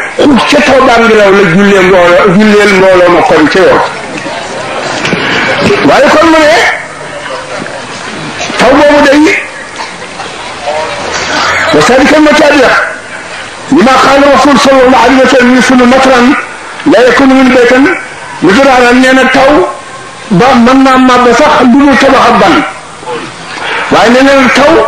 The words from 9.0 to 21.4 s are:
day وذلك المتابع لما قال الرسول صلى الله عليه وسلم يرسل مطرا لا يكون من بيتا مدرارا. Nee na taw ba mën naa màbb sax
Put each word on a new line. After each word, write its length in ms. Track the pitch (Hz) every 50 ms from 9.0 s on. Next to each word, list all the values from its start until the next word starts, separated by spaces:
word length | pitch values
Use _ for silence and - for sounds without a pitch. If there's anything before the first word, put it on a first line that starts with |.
| 285
day 340 | 285 269 302 311 403 - - - - - - - - - - - - - - - - - - - - - - - - - - 139 147 151 156 151 147 143 147 143 - - - - - - - - - - - -
وذلك 440 | - - - - 240 247 262 294 - 294
المتابع 580 | 311 302 302 294 294 - 285 285 294 247 190 160 - - - - - - - - - - - - - - - - - -
لما 260 | - 131 156 208 269 262
قال 280 | 262 254 254 277 277 285
الرسول 340 | 285 277 247 277 285 277 -
صلى 220 | - 277 269 262 254
الله 160 | 254 262 -
عليه 200 | 220 254 269 262
وسلم 360 | 262 - 285 254 240 240 254
يرسل 200 | 254 - - 262 247 247
مطرا 380 | 240 254 269 269 262 262 240 240 254 302 - - - - - - - - - -
لا 180 | - 185 208
يكون 280 | 247 247 - - 277 262
من 200 | 262 262 262 247
بيتا 300 | 247 254 240 233 262 254 277 370 339 - - - - - - - - -
مدرارا. 520 | - 170 196 269 269 277 254 247 247 240 254
Nee 200 | 254 262 262 262
na 120 | 262 254
taw 280 | 262 269 277 269 277 302 330 359 - - - - - - - - - - - -
ba 200 | - 208 170 233 262 262
mën 260 | 240 233 247 269 269
naa 160 | 262 269 - 262
màbb 280 | 262 254 247 247 240 240
sax 240 | 233 -